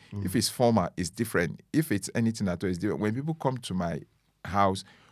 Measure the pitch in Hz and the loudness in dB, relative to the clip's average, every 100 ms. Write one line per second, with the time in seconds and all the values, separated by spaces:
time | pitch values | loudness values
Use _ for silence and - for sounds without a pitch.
0 | - 101 98 120 107 - 120 113 87 - | -14 -8 -2 0 0 4 4 4 2 -2
1 | 87 - 113 90 87 - _ 147 156 101 | -6 -4 -2 0 0 -2 _ -2 0 -2
2 | - 127 113 110 98 85 98 87 104 76 | -2 0 0 0 -2 -2 -2 -2 -2 0
3 | 104 113 151 160 135 127 - 90 85 76 | -2 -2 -4 -2 -2 -4 -6 -4 -2 -4
4 | - _ _ _ - 98 98 95 - - | -10 _ _ _ -4 4 4 4 -6 -20
5 | _ | _